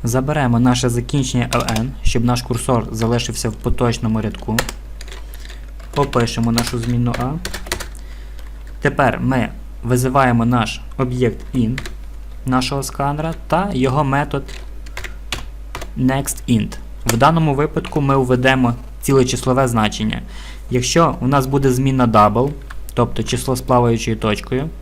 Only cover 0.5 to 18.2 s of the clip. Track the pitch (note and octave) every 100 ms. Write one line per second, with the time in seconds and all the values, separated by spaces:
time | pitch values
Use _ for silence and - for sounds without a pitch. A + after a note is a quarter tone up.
0.5 | A#2 B2+ A#2+ B2+ A#2 A2+ D3 B2+ - A#2+
1.5 | B2 A#2+ A2 A#2+ - - B2 A#2 A#2+ -
2.5 | A#2 - A#2+ F2+ A2 A2+ A#2+ A#2 G#2+ A#2
3.5 | A2 B2 - A#2+ A2+ A2+ A2 G#2+ - -
4.5 | A2+ - - - - - - - - -
5.5 | - - - - - C#3 B2 A#2 - A#2
6.5 | A#2 A#2 B2 A#2 A#2+ A#2+ A#2+ B2+ D#3+ -
7.5 | - - - - - - - - - -
8.5 | - - - D3 C3+ C3+ - A#2+ C3 A2
9.5 | - - - A#2 B2 B2+ C3+ C3 A#2+ A#2
10.5 | B2 G#2+ - - - B2+ B2 A#2+ - -
11.5 | C3 A2 B2+ - - - - - - -
12.5 | B2+ B2+ C#3 C3 - C#3 D3 D#3+ D#3+ -
13.5 | D#3+ G3 B2+ C3 C3+ C#3 C#3 D3 C#3 -
14.5 | - - - - - - - - - -
15.5 | - - - - - C3 C3+ C#3 - -
16.5 | A#2 - - - - - A#2 C#3+ E3 D#3+
17.5 | C3+ D3+ - D3 D#3 C#3+ C#3